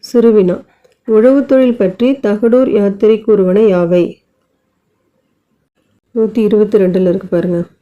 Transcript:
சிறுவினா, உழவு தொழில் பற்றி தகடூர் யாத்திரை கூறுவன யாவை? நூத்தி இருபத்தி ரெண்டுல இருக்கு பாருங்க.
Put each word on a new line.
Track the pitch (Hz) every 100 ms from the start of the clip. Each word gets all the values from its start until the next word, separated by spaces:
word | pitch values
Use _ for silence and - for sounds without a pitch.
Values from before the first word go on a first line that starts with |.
சிறுவினா, | - 240 233 214 185 180 - _ _ _ -
உழவு | 220 233 277 277
தொழில் | 262 262 233
பற்றி | 190 185 240 269
தகடூர் | 214 214 233 247 262
யாத்திரை | 208 202 196 214 220
கூறுவன | 214 208 185 185 220
யாவை? | 180 175 180 170 - _ _ _ _ _ _ _ _ _ _ _ _ _ _ _ _ _ _ _
நூத்தி | 233 220 220
இருபத்தி | 208 208 208 214
ரெண்டுல | 185 185 185
இருக்கு | 180 185
பாருங்க. | 175 175 175 175 _